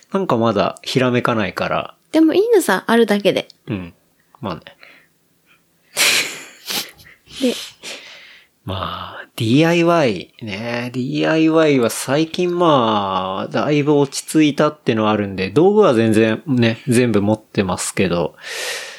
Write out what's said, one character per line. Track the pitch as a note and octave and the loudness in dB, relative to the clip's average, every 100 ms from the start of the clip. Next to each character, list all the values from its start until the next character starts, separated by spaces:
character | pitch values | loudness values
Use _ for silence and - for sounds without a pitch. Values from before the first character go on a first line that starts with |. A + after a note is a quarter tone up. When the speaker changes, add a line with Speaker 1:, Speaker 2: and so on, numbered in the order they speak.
| _ | _
Speaker 1:
な | G3 | -4
ん | F#3 | 0
か | A#2+ | 2
ま | A#2 | 2
だ | G2+ F2 - | 2 0 -2
ひ | - C3 | -4 0
ら | B2+ | 2
め | B2 | 0
か | A#2 | 0
な | A#2 F#2+ | -2 -4
い | |
か | - F2+ | -4 -4
ら。 | E2 - _ _ | -4 -6 _ _
Speaker 2:
で | D#4 | 2
も | D#4+ | 4
い | F4 | 4
い | A4+ | 2
の | A4 | 2
さ、 | D#4+ F#3 - | 2 -2 0
あ | A#3 | 2
る | A3 | 2
だ | G#3 | 2
け | F#3+ | 0
で。 | A#2 - - - | -2 -6 -16 -8
Speaker 1:
う | |
ん。 | G2+ F2 _ _ _ _ _ | -8 -8 _ _ _ _ _
ま | G#2 | -10
あ | |
ね。 | F2 - - - - _ _ _ _ _ _ _ _ _ - - - - - - - - - - - - _ _ - | -10 -14 -20 -20 -20 _ _ _ _ _ _ _ _ _ -2 0 0 -4 -10 -18 -20 -10 -8 -10 -18 -20 _ _ -4
Speaker 2:
<laughs> | |
で。 | C4 - - - - - - - - - _ _ | -4 -2 -12 -16 -18 -16 -18 -20 -20 -20 _ _
Speaker 1:
ま | - F#2+ F2+ F#2 F#2 - | -10 -8 -8 -10 -14 -16
あ、 | - - | -18 -6
デ | A2 | 0
ィ | C3+ | 2
ー | E3 | 4
ア | |
イ | E3+ | 2
ワ | E3+ E3+ | 2 2
イ | C3+ F#2 - - | 0 -2 -10 -16
ね。 | A2+ G2 A#2 A#2+ B2 | -12 -10 -8 -8 -6
デ | B2+ | -6
ィ | B2+ D3 | -6 -4
ー | D#3 | 0
ア | D#3+ | 2
イ | D#3+ | 2
ワ | D#3+ D#3 | 4 4
イ | C#3 | 4
は | A2+ | 2
最 | - - C#3+ D#3+ | -2 -2 -2 -2
近 | - F3+ F3 | -2 -2 2
ま | F3 C#3+ A2+ G#2+ G2 F#2+ F#2+ G2 A2 | 2 4 2 0 -2 -4 -4 -6 -6
あ、 | |
だ | B2+ C#3 | -4 0
い | D3 | 0
ぶ | C#3+ | 2
落 | D3 C#3 | 2 2
ち | - - | -4 -2
着 | D#3+ D3+ | 2 2
い | |
た | C#3+ D3+ | 2 0
っ | D3+ | 0
て | - | -2
の | A2+ | 0
は | G#2+ | 0
あ | G#2+ | 0
る | G2+ | -2
ん | F#2+ | -4
で、 | F#2+ | 0
道 | G#2 F#3 | 4 4
具 | G#3 | 6
は | F#3+ | 4
全 | A2+ A2+ | 4 4
然 | A2 A2+ A2 - | 4 2 0 -2
ね、 | B2+ A#2 A2+ - | 2 2 0 0
全 | A#2 B2 | 2 4
部 | G2+ | 2
持 | G2+ | 2
っ | G#2+ | -2
て | _ - | _ -4
ま | F#2+ F#2 | -4 -4
す | - | -6
け | - - | -2 -2
ど、 | E2+ D#3 - - - - - - | 0 -4 -6 -14 -10 -10 -10 -12